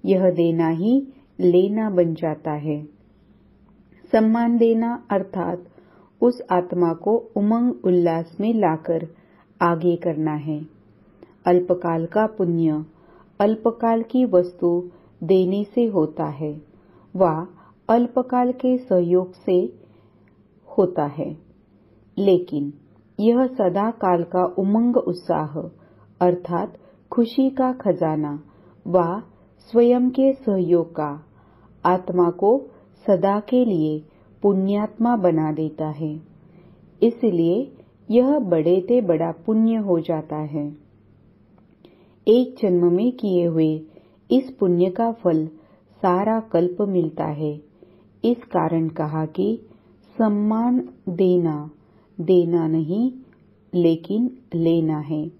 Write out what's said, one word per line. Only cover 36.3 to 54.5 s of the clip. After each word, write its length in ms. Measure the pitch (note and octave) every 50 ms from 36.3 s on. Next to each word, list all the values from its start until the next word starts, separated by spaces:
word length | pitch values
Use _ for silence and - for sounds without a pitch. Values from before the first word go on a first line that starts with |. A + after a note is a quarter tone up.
| - - - - - - - - - _ - - _ - -
इसलिए 760 | A#3 A#3 - - A3+ F#3 E3+ E3 E3 F3 G#3+ C4+ C#4 - - - _ _ _ _ -
यह 280 | G#3+ A#3+ B3 C4 D4 D4+
बड़े 420 | A#3+ F#3 F3 D#3+ D3+ E3+ F3+ F#3+
ते 200 | F3+ - A#3+ B3
बड़ा 320 | A3+ F3+ E3+ D#3 E3 E3 E3 - -
पुण्य 280 | - A3 A3 A3 A3+ A3+
हो 260 | A3+ G#3 G3+ F3+ E3
जाता 360 | D#3+ - E3+ D#3 D#3 D#3+ D3+
है। 400 | D3+ D3+ D3+ D3 D#3 D3 D3 D3+ - _ _ _ _ _ _ _ _ _ _ _ _ _ _ _ _ _ _ _ _ _ - _ _ _ _ _ _ _ -
एक 260 | A3 B3 B3+ B3+ - - -
जन्म 300 | G3 F3+ F3 F3 F3 E3+
में 200 | F#3 A3 B3 B3
किए 340 | B3 - G3+ F#3 F3 F3
हुए 340 | E3+ D#3+ D#3+ D#3+ D#3 D#3 D#3 D#3 - _ - _ _ _ _ _ _
इस 200 | A#3+ C4 C4 - - -
पुण्य 300 | G#3 F#3 F3 E3+ F3+ F#3+
का 220 | F3+ - A#3 A#3 A3+
फल 340 | A3+ - F3+ D#3+ D#3+ D#3 D#3+ - - - _ _ _ _ _
सारा 500 | _ _ - F#3 F3+ F#3 G3+ G#3+ A3 A3+
कल्प 360 | A3 A3 - E3+ E3+ F3+ F3+ -
मिलता 440 | G#3 G3+ F#3+ F3+ E3 D#3+ D#3 - D#3+
है। 360 | D#3 D3 D3 D#3 D3+ D3 D3+ - _ _ _ - _ _ _ _ _ _ _ -
इस 120 | A3+ A#3+
कारण 520 | A#3+ - - - F3+ D#3+ D#3+ E3+ E3 D#3+ D#3+
कहा 380 | D#3+ - D#3 D3+ D3+ D#3+ D#3
कि 360 | D#3 D#3 - F#3+ G#3 A3+ A#3 - - - _ _ _ - _ _ _ _ -
सम्मान 720 | A3+ A3 G#3 G#3 G#3 G#3+ A3 A3 A#3 B3 B3 B3+ - - - _ _ -
देना, 640 | F3+ E3+ F#3+ F#3 F3+ F3+ E3+ D#3+ D#3 D3 D3 D#3 - _ _ _ _ _ _ _ _ -
देना 460 | F3 D#3+ F#3+ F3+ F3 F3 E3+ E3+ E3
नहीं, 460 | D#3+ D#3+ D#3+ D#3+ D3 F3 G#3+ A#3+ C4 B3+ - - - _ _ _ _ _ _ _ _ -
लेकिन 640 | F3+ E3+ E3 E3 E3 - - G3 A3 B3 B3 - - - _